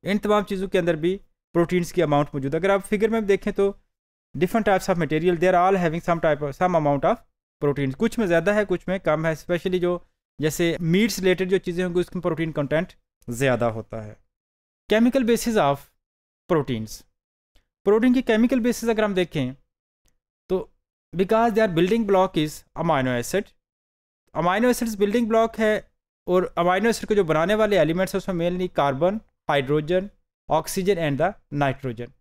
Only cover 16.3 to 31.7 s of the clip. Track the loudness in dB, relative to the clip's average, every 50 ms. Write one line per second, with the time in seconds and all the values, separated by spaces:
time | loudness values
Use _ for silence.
16.3 | _ _ _ _ 0 0 0 0 -4 -6 -6 -10 -14 -18 -20 _ _ _ _ _
17.3 | _ _ _ _ _ _ _ _ _ _ _ 2 2 4 4 4 4 4 2 2
18.3 | 2 2 4 2 2 0 0 0 -2 -2 -2 -2 0 0 0 0 0 -2 -2 -2
19.3 | -2 -4 -4 -4 -6 _ _ _ _ _ _ _ _ _ _ _ _ _ _ _
20.3 | _ _ _ _ -4 -4 -4 -8 _ _ _ _ _ _ _ _ -4 -4 0 2
21.3 | 4 4 4 2 4 2 2 2 2 2 2 2 2 0 2 2 4 4 4 2
22.3 | 2 -2 -2 -2 -4 -12 -20 _ _ -4 -2 0 0 0 0 0 -2 -2 -4 -2
23.3 | -4 -4 -4 -4 _ _ _ _ _ _ _ _ _ _ _ _ _ _ _ _
24.3 | _ -2 0 0 0 2 2 2 2 0 -2 -6 -2 0 0 2 2 0 0 2
25.3 | 2 2 2 2 0 0 0 0 0 0 -4 _ _ _ _ _ _ _ _ 0
26.3 | 2 2 2 0 -2 -2 0 2 2 2 2 0 0 -2 -2 0 0 0 2 2
27.3 | 2 0 2 2 2 2 2 2 4 2 2 2 2 -2 -2 -2 -2 -6 -4 -4
28.3 | -4 -2 -2 -2 -2 -2 -6 -4 -2 0 0 0 0 0 0 0 0 -2 -8 _
29.3 | _ _ _ -2 -2 -2 0 0 -2 -2 0 0 -2 -2 -2 -4 _ _ _ _
30.3 | _ _ _ -2 -2 -2 -2 -4 -6 -4 0 0 0 0 0 -2 0 0 0 -2
31.3 | -2 -6 _ _ -4 -2 -2 -2